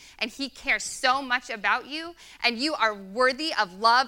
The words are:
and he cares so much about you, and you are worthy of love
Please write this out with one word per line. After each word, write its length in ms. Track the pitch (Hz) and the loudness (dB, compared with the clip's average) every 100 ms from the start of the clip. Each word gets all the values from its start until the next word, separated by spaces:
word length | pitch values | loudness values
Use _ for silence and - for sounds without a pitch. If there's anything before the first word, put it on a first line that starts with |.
| - - | -20 -8
and 140 | 220 | -8
he 160 | - 269 | -6 -10
cares 360 | - 277 214 | -6 -2 -2
so 380 | - - 262 269 | -4 0 2 2
much 280 | 262 247 - | 0 -4 -4
about 360 | 226 202 233 240 | -4 0 -2 -4
you, 300 | 302 339 339 - - 240 | -10 -10 -14 -20 -4 -2
and 120 | 233 | 0
you 160 | 302 | -2
are 220 | - 220 208 | 0 0 0
worthy 580 | 190 208 254 262 320 208 | -6 2 2 2 -2 -2
of 200 | 196 185 | -2 2
love 280 | 226 247 | 6 6